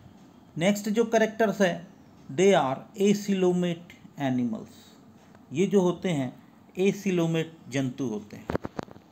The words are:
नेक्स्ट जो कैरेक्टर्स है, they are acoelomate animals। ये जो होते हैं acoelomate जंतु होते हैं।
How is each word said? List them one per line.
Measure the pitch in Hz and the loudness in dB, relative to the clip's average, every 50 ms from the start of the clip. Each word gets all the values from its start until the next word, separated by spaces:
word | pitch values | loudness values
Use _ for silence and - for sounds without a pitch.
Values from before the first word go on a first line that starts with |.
| - - - - - - - - - - - | -20 -20 -20 -20 -20 -20 -20 -20 -20 -16 -8
नेक्स्ट | 147 160 196 208 208 - 226 | -2 0 0 0 0 -2 -2
जो | 202 226 233 | 0 0 0
कैरेक्टर्स | 233 - 226 220 214 214 - 233 202 190 - | 2 2 2 2 2 2 0 0 0 2 2
है, | 202 175 170 170 - - - - - - - - - - | 0 0 0 -2 -10 -16 -20 -20 -20 -20 -20 -20 -18 -8
they | 135 135 185 202 196 | -2 2 4 6 6
are | 170 143 131 135 - - - - - | 4 4 2 -2 -4 -8 -10 -4 0
acoelomate | 196 208 202 202 - - 196 190 180 180 180 180 180 175 170 165 - - - - - - - - 143 | 2 2 2 2 0 -2 0 2 2 2 2 2 0 -2 -4 -6 -10 -16 -20 -20 -20 -20 -10 -6 -4
animals। | 135 127 123 123 117 110 107 - - - - - - - - - - - - - - - - - - 127 | -2 0 0 -2 -2 -4 -6 -10 -14 -20 -20 -20 -20 -20 -20 -20 -20 -20 -20 -20 -20 -20 -20 -20 -8 -2
ये | 143 190 185 | -2 0 2
जो | 170 202 | 4 4
होते | 180 175 170 170 - 190 | 4 4 2 0 -2 -2
हैं | 170 143 131 123 - - - - - - - - - - | -2 -2 -2 -4 -6 -10 -18 -20 -20 -20 -20 -12 -4 0
acoelomate | 185 196 190 202 - 202 180 175 165 165 165 160 160 160 - - - 123 | 0 0 0 0 -2 0 0 2 2 2 0 0 -2 -4 -8 -16 -14 -8
जंतु | 120 139 135 127 123 - 139 120 | -4 -2 -2 -2 -4 -4 -4 -4
होते | 107 104 104 104 - - | -4 -6 -8 -12 -16 -12
हैं। | - - - - - - - - - - - - - _ | -8 -6 -6 -6 -6 -10 -12 -14 -14 -14 -16 -20 -20 _